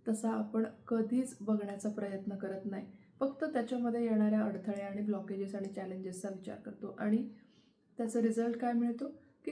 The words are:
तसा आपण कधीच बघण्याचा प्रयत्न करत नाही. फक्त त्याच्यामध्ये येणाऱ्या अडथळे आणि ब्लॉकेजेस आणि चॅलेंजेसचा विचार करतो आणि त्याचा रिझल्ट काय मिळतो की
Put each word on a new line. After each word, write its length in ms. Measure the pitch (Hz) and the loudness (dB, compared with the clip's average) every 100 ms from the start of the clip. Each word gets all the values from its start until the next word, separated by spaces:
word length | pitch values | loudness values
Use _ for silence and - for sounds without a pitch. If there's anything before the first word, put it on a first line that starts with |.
| - | -2
तसा 240 | 220 226 | 0 0
आपण 340 | 220 214 220 220 - - | 0 0 0 0 -4 -2
कधीच 500 | 226 220 247 254 - | 0 2 2 0 -2
बघण्याचा 480 | 208 208 202 202 214 | 0 2 0 -2 -2
प्रयत्न 460 | 214 202 196 196 196 | -2 -2 -4 -4 -4
करत 300 | 190 196 202 | -4 -4 -4
नाही. 200 | 196 - - - - | -6 -8 -14 -20 -2
फक्त 240 | 269 - | -2 0
त्याच्यामध्ये 600 | 311 277 233 247 240 233 | 0 0 0 0 2 2
येणाऱ्या 380 | 233 220 214 214 | 4 6 6 6
अडथळे 400 | 214 202 - 202 | 4 0 -2 -4
आणि 200 | 202 202 | -4 -2
ब्लॉकेजेस 540 | 208 202 - 196 196 202 | 0 0 -2 -4 -4 -4
आणि 120 | 196 | -6
चॅलेंजेसचा 600 | 202 185 185 190 175 202 | -6 -6 -6 -6 -6 -6
विचार 260 | 190 - 202 | -6 -8 -10
करतो 400 | 214 208 - - | -12 -10 -10 -2
आणि 300 | 214 220 - - - _ _ _ _ - | 2 2 2 -8 -20 _ _ _ _ -6
त्याचा 240 | 233 240 | -2 2
रिझल्ट 360 | 226 226 233 233 | 4 4 0 0
काय 160 | 240 | 0
मिळतो 340 | 233 233 233 277 - - _ | 2 2 0 -6 -8 -18 _
की 60 | - | -10